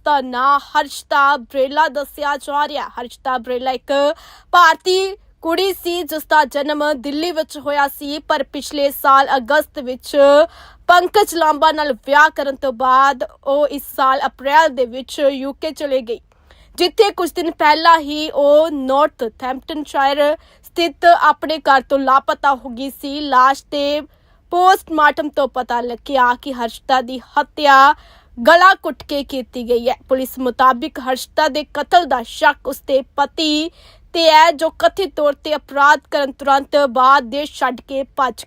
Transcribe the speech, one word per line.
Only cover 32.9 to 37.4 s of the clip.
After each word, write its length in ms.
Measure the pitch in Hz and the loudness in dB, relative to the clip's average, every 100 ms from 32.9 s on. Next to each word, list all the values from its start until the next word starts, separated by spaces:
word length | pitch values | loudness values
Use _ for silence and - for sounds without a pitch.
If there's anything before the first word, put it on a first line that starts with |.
| 269 254 - | -4 -4 -6
ਪਤੀ 520 | 285 - 311 302 330 _ - _ _ | -6 -4 -4 -2 -6 _ -20 _ _
ਤੇ 160 | 349 330 | 0 4
ਹੈ, 220 | 311 330 | 6 6
ਜੋ 180 | 294 320 - | 2 -2 0
ਕਥਿਤ 360 | 339 349 359 - | -2 -2 -8 -2
ਤੌਰ 180 | 294 277 | -2 -2
ਤੇ 200 | 311 302 | -4 -6
ਅਪਰਾਧ 440 | - 269 285 302 - | -6 2 4 4 0
ਕਰਨ 200 | 302 277 | -4 -4
ਤੁਰੰਤ 460 | - 277 277 277 294 277 | -4 0 0 0 0 0
ਬਾਅਦ 380 | 233 254 285 233 | 2 4 4 2
ਦੇਸ਼ 240 | 277 | -8